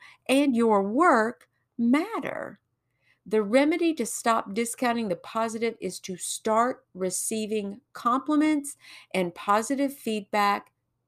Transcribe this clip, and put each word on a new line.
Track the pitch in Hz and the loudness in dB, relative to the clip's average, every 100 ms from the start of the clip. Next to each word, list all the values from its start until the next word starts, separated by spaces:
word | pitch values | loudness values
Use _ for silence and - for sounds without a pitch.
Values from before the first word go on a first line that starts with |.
| - - - | -12 -12 0
and | 262 285 | 2 4
your | 233 226 208 | 4 4 4
work | 196 233 349 254 220 247 _ _ _ - | 2 4 4 4 2 -4 _ _ _ -2
matter. | 233 277 392 427 - - - - _ _ _ _ _ _ - | 2 4 2 -4 -6 -8 -10 -14 _ _ _ _ _ _ -4
The | 214 | -2
remedy | 202 247 294 339 339 | 2 2 4 2 0
to | 311 | -2
stop | 220 - 240 226 - | -4 -4 0 0 -2
discounting | 196 233 - 247 233 220 | -4 -4 -2 -2 0 -2
the | 165 | -4
positive | - 226 226 220 226 226 | -6 -4 -4 -2 -4 -4
is | 185 - | -8 -10
to | - 180 | -12 -10
start | - - 220 220 247 - _ | -8 -6 0 2 2 -2 _
receiving | 185 185 180 - 220 214 214 202 202 _ | -6 -4 -4 -4 -4 -4 -4 -4 -10 _
compliments | - 240 254 277 302 311 302 285 - - - - | -4 0 0 0 2 2 2 -2 -14 -20 -20 -6
and | 190 180 | -2 -2
positive | 170 - 208 226 277 277 277 | -4 0 0 0 -2 -2 -4
feedback, | - 214 196 208 202 208 - _ _ _ | -6 -6 -2 0 2 0 -6 _ _ _